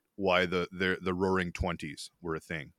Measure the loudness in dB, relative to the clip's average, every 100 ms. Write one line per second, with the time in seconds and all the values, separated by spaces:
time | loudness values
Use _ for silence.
0 | _ -2 4 4 4 0 -2 0 0 2
1 | 0 2 2 2 0 -2 -4 -4 -8 -10
2 | -14 _ -6 -6 -6 -8 -10